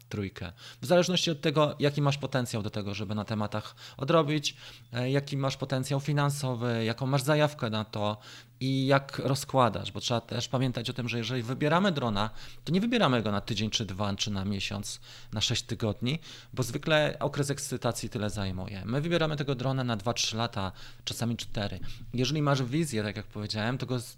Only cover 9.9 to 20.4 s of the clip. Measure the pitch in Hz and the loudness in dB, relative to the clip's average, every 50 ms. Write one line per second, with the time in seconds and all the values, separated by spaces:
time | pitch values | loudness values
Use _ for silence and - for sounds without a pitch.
9.9 | - 101 - - 123 117 - - - 117 - - - 127 131 131 120 131 117 123 | -8 -6 -2 0 0 0 0 -2 -4 -4 -2 -2 0 0 2 0 0 -2 -4 -4
10.9 | 123 - 120 120 110 120 113 107 131 127 113 117 131 120 143 147 156 175 196 208 | -4 -4 -4 -2 -2 -2 -2 -2 -2 -2 -2 -2 -2 0 2 4 4 4 4 4
11.9 | 165 143 127 117 104 101 104 110 - - - - - - - - 151 190 208 233 | 2 2 2 2 2 2 0 0 -2 -6 -10 -12 -14 -10 -2 2 2 2 4 4
12.9 | 254 240 196 147 127 120 98 107 101 101 - - 113 95 107 107 - - 117 92 | 4 4 6 6 6 4 4 2 0 0 0 -2 -2 0 0 0 0 0 -2 -2
13.9 | 98 92 104 101 98 98 - 107 104 95 95 101 104 98 98 - 107 101 104 - | -2 -2 -2 0 0 0 -2 -2 -2 -2 0 0 -2 -2 -2 -4 -4 -6 -6 -8
14.9 | - - - - - - - - - 107 - - 117 - - - 120 - - 110 | -10 -12 -14 -16 -18 -16 -12 -8 -2 -2 0 2 2 0 0 -2 -4 0 0 0
15.9 | 101 - 113 123 147 160 - - - - - - - - 131 139 - 147 - 165 | 0 0 0 -2 -2 -2 -6 -12 -18 -18 -16 -8 -4 -2 -2 -2 -2 -4 2 4
16.9 | 156 151 151 147 - - - 135 - 143 143 143 139 139 - - 131 120 - 120 | 4 6 6 4 2 0 -2 -2 0 0 0 0 -2 -4 -4 -6 -6 -2 0 -2
17.9 | 110 - - 110 - 117 104 107 95 107 98 95 95 95 92 104 104 95 98 98 | -2 -2 -6 -6 -4 -2 -2 -2 -2 -2 -2 -2 -2 -4 -6 -6 -8 -6 -4 -2
18.9 | 120 143 147 170 175 170 160 151 151 143 151 135 139 120 123 135 131 135 127 123 | -2 -2 0 0 2 2 2 0 0 0 -2 -2 -2 0 0 0 0 0 0 0
19.9 | 117 104 - 120 117 - - - - 110 | -2 0 0 -2 0 0 -2 -2 0 -2